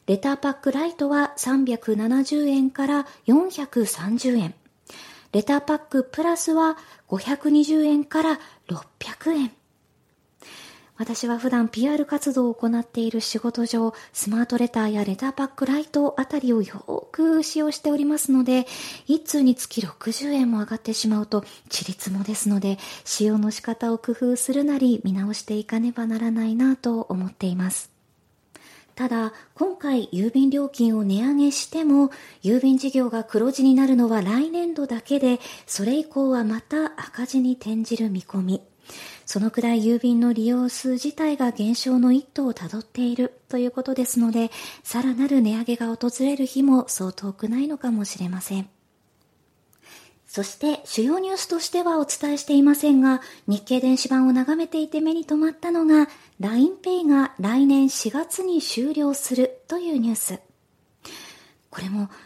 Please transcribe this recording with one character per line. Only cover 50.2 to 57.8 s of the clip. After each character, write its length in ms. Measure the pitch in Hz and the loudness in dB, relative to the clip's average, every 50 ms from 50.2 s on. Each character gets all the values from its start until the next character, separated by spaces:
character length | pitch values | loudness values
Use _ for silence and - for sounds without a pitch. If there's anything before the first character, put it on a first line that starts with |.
| _ | _
そ 160 | - - 196 | -10 -8 -8
し 140 | 196 - - | -8 -8 -8
て 260 | - 285 302 294 - - | -4 -2 -2 -2 -4 -6
主 180 | - - 226 | -6 -2 0
要 160 | 226 269 330 370 | 0 0 0 0
ニ 120 | 381 381 | -2 -4
ュ 20 | |
ー 40 | 381 381 | -4 -6
ス 80 | - | -4
と 140 | - 349 330 | -4 -4 -4
し 100 | 330 - | -4 -2
て 120 | - 349 | -2 -2
は 160 | 349 339 330 311 | 0 0 0 0
お 60 | 285 | -2
伝 300 | - - - 294 294 294 | -2 -4 -4 -4 -2 -2
え 20 | |
し 80 | 285 - | -4 0
て 80 | - | 2
い 100 | 285 277 | 4 6
ま 120 | 277 294 285 | 8 6 6
せ 180 | 285 294 294 | 6 4 4
ん 80 | 277 262 | 6 6
が、 220 | 262 269 262 262 - - - - _ | 6 4 4 0 -2 -10 -20 -8 _
日 180 | 202 208 202 - | -2 -2 -2 -2
経 160 | - 254 254 | -2 0 2
電 160 | 254 254 262 | 2 2 2
子 140 | 254 - 254 | 2 2 0
版 180 | 262 262 262 262 | 2 4 4 4
を 40 | |
眺 220 | 247 254 254 285 320 | 4 4 2 2 0
め 120 | 330 330 | 0 -2
て 160 | 311 - 311 | -2 -2 -4
い 60 | 311 311 | -4 -2
て 120 | 311 311 | -2 -2
目 140 | 320 320 330 | 0 0 0
に 100 | 330 311 | -2 -2
留 180 | - 302 302 | 0 0 2
ま 140 | 311 320 311 | 2 0 -2
っ 20 | - | -4
た 120 | - 349 | -4 -2
の 160 | 339 339 320 | 0 2 4
が、 240 | 311 311 302 294 - - - - _ _ - | 6 6 6 6 2 -2 -10 -20 _ _ -6
ラ 180 | 190 208 226 | -4 0 2
イ 100 | 247 277 | 4 4
ン 100 | 359 381 | 4 2
ペ 220 | - - 359 370 359 | -2 -4 -2 -2 2
イ 60 | 330 | 4
が 280 | 294 277 277 269 - - - | 4 4 4 4 0 -2 -4
来 240 | 185 208 240 269 277 | -2 2 4 4 6
年 240 | 277 277 277 | 6 6 6